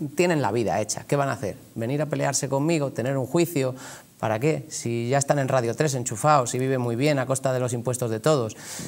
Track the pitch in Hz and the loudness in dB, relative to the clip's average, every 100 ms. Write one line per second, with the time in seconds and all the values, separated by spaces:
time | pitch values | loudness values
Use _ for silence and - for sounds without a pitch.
0 | 151 - 180 160 120 113 101 101 107 - | -4 0 2 2 2 2 2 0 -2 -6
1 | - 143 139 123 101 - - - 113 143 | -2 0 0 -2 -6 -8 -12 -6 -4 -2
2 | 151 143 143 135 135 135 151 165 139 - | -2 0 0 0 0 0 2 0 0 -2
3 | 123 139 123 170 170 143 131 127 - - | -2 -2 0 2 2 0 -2 -4 -12 -18
4 | - - 113 110 147 151 - - 117 117 | -20 -4 -2 0 0 0 -4 -8 -4 -2
5 | 120 135 135 147 131 131 117 110 151 131 | 0 2 2 2 2 2 2 0 0 0
6 | 117 113 151 147 120 127 131 131 120 117 | -4 0 4 6 4 0 0 0 0 2
7 | 147 139 127 131 135 127 123 120 113 123 | 2 2 0 0 0 0 0 -2 -2 -2
8 | 120 110 156 151 110 - - - | -2 0 2 2 2 -6 -12 -10